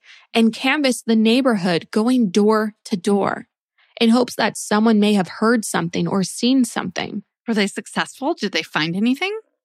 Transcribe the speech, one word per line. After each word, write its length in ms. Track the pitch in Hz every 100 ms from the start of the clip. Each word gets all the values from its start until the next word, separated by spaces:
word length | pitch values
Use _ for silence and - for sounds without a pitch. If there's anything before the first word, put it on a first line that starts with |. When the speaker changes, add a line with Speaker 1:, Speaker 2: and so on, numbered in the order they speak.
| - - _
Speaker 1:
and 200 | 226 226
canvass 480 | 220 262 302 277 240
the 160 | - 226
neighborhood, 720 | 220 247 262 208 180 165 -
going 380 | 220 226 254 208
door 460 | 208 208 220 220 - -
to 100 | 190
door, 540 | 202 202 - - - _ _ _ _ -
in 100 | 233
hopes 260 | 240 247 -
that 220 | 226 -
someone 440 | - 214 220 214
may 120 | 208
have 140 | 208 170
heard 380 | - 220 240 -
something 420 | 180 165 180 170
or 160 | 196
seen 400 | 180 - 240 269
something. 600 | 233 - 180 - - 208 - _ -
Speaker 2:
Were 80 |
they 140 | 214 202
successful? 680 | - - - 160 - 277 349
Did 180 | 202
they 100 | 160
find 320 | 160 160 156 180
anything? 420 | 233 269 381 440 - _